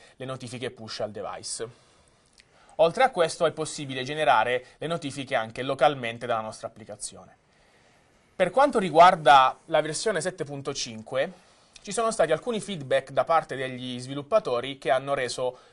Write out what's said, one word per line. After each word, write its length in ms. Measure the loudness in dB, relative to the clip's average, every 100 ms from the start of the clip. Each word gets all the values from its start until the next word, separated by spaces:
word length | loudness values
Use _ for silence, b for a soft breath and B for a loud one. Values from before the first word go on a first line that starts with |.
| B B
le 80 | -12
notifiche 440 | -10 -12 -10 -10
push 300 | -10 -12 -8
al 120 | -8
device. 560 | -8 -10 -10 -10 -10 -10 -14 b b b b b _ _ b b b
Oltre 280 | 2 4
a 60 | 2
questo 380 | 2 -2 0 -2
è 40 |
possibile 520 | -2 -8 -8 -8 -6
generare 640 | -6 -2 2 4 2 -2 B B
le 100 | -8
notifiche 460 | -6 -8 -10 -4
anche 300 | -4 -4 -6
localmente 640 | -6 2 2 2 -6 -6 -4
dalla 140 | -4
nostra 260 | -4 -10 -14
applicazione. 720 | -14 -18 -14 -16 -16 -20 _ _ b b b b b b b _ -2
Per 160 | 0
quanto 260 | 4 4 4
riguarda 800 | 4 8 8 8 8 8 8 2 -2
la 160 | 0
versione 400 | 0 -2 -2 -2
sette 220 | -2 -6
punto 300 | -8 -10 -8
cinque, 760 | -8 -8 -12 -6 -4 -4 -6 b b b b
ci 80 | -10
sono 200 | -4 -2
stati 200 | 2 2
alcuni 280 | 0 -2 -6
feedback 500 | -6 -8 -2 -2 0
da 140 | -2
parte 320 | 2 0 0 -6
degli 440 | -8 -8 -10 -10
sviluppatori 800 | -8 -10 0 0 0 -4 -4 -6
che 140 | -2
hanno 240 | -2 0 -4
reso 420 | -4 -4 -6 -6 B